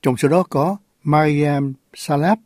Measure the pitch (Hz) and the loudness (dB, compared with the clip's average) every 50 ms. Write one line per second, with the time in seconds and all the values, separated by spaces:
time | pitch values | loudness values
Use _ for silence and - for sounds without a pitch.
0 | - 139 127 113 - 139 151 180 185 - - 139 143 170 196 202 _ _ _ _ | 0 -2 -2 0 0 2 2 2 0 0 -2 -2 -2 -2 -2 -6 _ _ _ _
1 | _ 143 147 151 156 151 147 147 147 147 143 143 139 139 131 _ _ _ - - | _ 0 2 2 2 2 2 0 0 0 0 -2 -4 -4 -8 _ _ _ -20 -16
2 | - - 151 143 151 175 214 220 _ | -6 -4 -2 0 2 0 0 -2 _